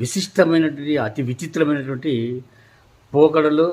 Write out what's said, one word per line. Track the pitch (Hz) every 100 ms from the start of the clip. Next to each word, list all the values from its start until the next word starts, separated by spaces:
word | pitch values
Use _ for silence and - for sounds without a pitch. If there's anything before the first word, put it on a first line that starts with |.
విశిష్టమైనటువంటి, | 120 190 185 - 165 165 156 143 143 143
అతి | 107 143 123
విచిత్రమైనటువంటి | 127 160 165 147 143 131 131 156 120 117 127 - _ _ _ _ _ _
పోకడలు | 143 156 160 151 151 170